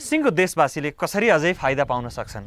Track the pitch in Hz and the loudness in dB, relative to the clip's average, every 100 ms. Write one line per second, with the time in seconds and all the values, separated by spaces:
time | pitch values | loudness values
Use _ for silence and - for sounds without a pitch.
0 | - 311 285 165 185 - 143 156 147 - | -2 0 2 2 2 2 0 0 -6 -4
1 | 165 196 226 165 165 185 135 135 131 123 | -4 0 2 4 2 0 0 0 0 -2
2 | 120 117 110 107 | -6 -10 -10 -12